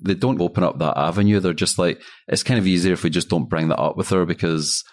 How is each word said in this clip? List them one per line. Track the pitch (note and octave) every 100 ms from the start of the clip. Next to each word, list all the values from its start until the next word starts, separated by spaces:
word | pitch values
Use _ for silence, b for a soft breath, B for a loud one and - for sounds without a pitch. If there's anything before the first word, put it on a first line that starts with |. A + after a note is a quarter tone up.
they | F#2 F#2+
don't | B2+ C3+
open | F2 -
up | F2+ C#2
that | D#2 B1
avenue. | D2+ F2+ G2+ G#2
They're | F#2
just | D#2+ F2+ -
like, | F2 - B B -
"It's | -
kind | - A#2+
of | F#2+
easier | F2+ F2+
if | F2+
we | E2+
just | D#2+ -
don't | E2+ C2
bring | E2 D#2+
that | -
up | C#2+ -
with | -
her | F#2+ E2+
because | F2 F2 D#2+ D2+ - b